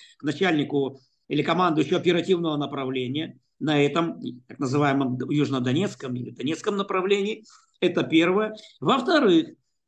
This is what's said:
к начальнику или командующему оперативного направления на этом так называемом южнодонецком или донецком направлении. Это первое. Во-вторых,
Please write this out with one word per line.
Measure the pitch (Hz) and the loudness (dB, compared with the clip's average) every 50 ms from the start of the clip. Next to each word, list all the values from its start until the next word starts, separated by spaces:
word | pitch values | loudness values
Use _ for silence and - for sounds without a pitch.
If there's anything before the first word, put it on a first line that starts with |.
| - - _ _ | -20 -20 _ _
к | - | -6
начальнику | 147 147 151 196 180 165 147 139 127 143 143 139 123 - - _ _ _ _ _ | -4 -2 0 0 2 2 0 0 0 0 -2 -2 -2 -6 -10 _ _ _ _ _
или | - 139 151 139 | -6 -4 -2 0
командующему | 165 165 175 185 175 156 151 - - 185 | 0 0 2 2 2 2 2 0 0 0
оперативного | 175 - 180 170 170 165 175 185 170 170 160 151 | 0 2 2 2 2 2 0 0 0 0 -2 -2
направления | 147 143 135 139 131 135 127 135 131 127 120 131 151 165 - - _ _ _ _ - | -4 -4 -6 -6 -6 -6 -4 -4 -4 -4 -4 -4 -6 -6 -8 -12 _ _ _ _ -6
на | - 143 151 143 | -2 0 2 4
этом | 143 143 143 170 170 165 - - - - - - _ | 4 2 2 0 -2 -2 -4 -6 -10 -10 -12 -12 _
так | - - - | -16 -8 -6
называемом | 147 127 131 147 147 143 135 135 139 127 127 123 123 - | -4 -2 0 2 2 2 2 2 0 0 -2 -4 -4 -2
южнодонецком | 143 147 143 123 139 131 123 127 127 160 202 190 - - - 131 123 | 0 0 0 0 0 -2 0 0 0 0 0 -2 -4 -8 -10 -8 -8
или | 123 120 - | -8 -8 -10
донецком | 123 - 123 139 160 - - 214 208 | -10 -6 -4 -4 -4 -2 -2 -4 -2
направлении. | 196 196 196 190 185 175 196 202 202 196 208 220 - - - - - _ _ _ - | -2 -2 -2 -2 -2 2 2 0 0 0 -2 -4 -8 -10 -20 -20 -20 _ _ _ -2
Это | - 180 175 175 139 | 0 0 2 0 0
первое. | 123 156 160 170 175 185 208 214 214 214 - - - _ - | 2 4 4 4 4 2 2 0 -2 -4 -10 -18 -20 _ -4
Во-вторых, | 131 156 247 262 247 381 339 302 269 202 175 160 127 - - _ _ _ _ _ _ | 0 0 2 2 2 2 2 4 6 6 6 4 4 0 -6 _ _ _ _ _ _